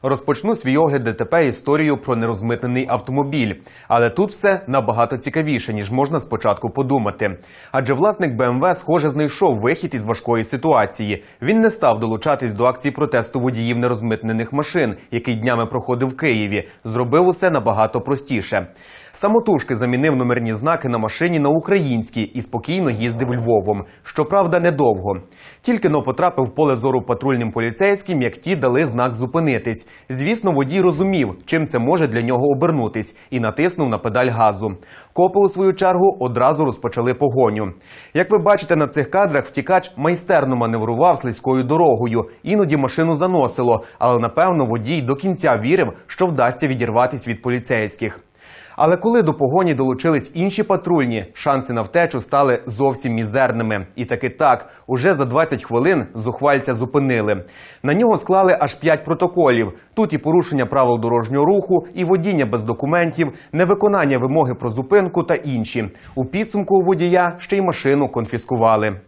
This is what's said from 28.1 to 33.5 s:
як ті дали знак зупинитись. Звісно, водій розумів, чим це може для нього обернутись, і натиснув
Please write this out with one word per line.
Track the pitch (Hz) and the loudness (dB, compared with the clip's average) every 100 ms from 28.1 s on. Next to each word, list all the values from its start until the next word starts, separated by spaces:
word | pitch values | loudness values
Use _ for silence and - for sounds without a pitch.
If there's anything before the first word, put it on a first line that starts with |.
| 165 | -2
як | 120 - | -2 -4
ті | 160 180 | -6 -2
дали | 131 123 160 | 0 0 0
знак | 117 127 | 0 -2
зупинитись. | 113 127 165 160 120 123 110 - - _ | -2 -4 -2 0 -2 -4 -8 -10 -20 _
Звісно, | 131 147 226 202 | -6 -4 -2 0
водій | 147 135 185 | 0 0 2
розумів, | 185 151 190 190 117 90 - | 2 2 0 0 -2 -4 -4
чим | 160 147 | -2 0
це | 127 | -2
може | 117 175 151 | 0 2 2
для | 113 | 0
нього | 117 123 143 135 | 0 0 0 2
обернутись, | 170 156 110 110 104 - - | 0 0 -2 -4 -8 -12 -8
і | 131 | -4
натиснув | 113 | -2